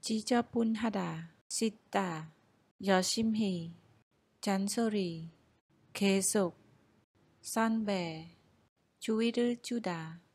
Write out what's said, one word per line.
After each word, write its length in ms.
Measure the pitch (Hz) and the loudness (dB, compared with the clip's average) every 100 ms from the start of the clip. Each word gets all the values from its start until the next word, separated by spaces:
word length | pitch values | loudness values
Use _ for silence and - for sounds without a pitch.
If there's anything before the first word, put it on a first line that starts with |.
지저분하다. 1300 | - 220 208 240 233 240 226 220 226 202 175 160 165 _ _ | -2 -4 2 0 2 0 0 0 0 -2 -4 -6 -10 _ _
씻다. 840 | - 226 208 _ 202 185 160 160 _ _ _ _ _ 190 | -2 -2 -2 _ -2 0 -4 -10 _ _ _ _ _ 4
열심히. 880 | 185 185 - 226 214 208 180 165 170 _ _ _ _ _ _ | 4 4 0 0 2 0 0 -6 -14 _ _ _ _ _ _
잔소리. 920 | - 190 196 - 226 208 180 165 165 - _ _ _ _ _ | -2 0 0 0 0 2 -2 -4 -12 -16 _ _ _ _ _
계속. 640 | - 196 196 190 214 180 - - - _ _ _ _ _ _ | 0 4 4 4 2 2 0 -20 -20 _ _ _ _ _ _
선배. 960 | - - 226 226 208 196 170 160 165 - _ _ _ _ _ _ | -6 0 0 0 0 -2 -2 -6 -12 -20 _ _ _ _ _ _
주의를 600 | - 220 233 233 240 240 | -2 0 2 2 0 0
주다. 580 | - 240 208 170 160 170 _ | -4 -4 -4 -6 -8 -14 _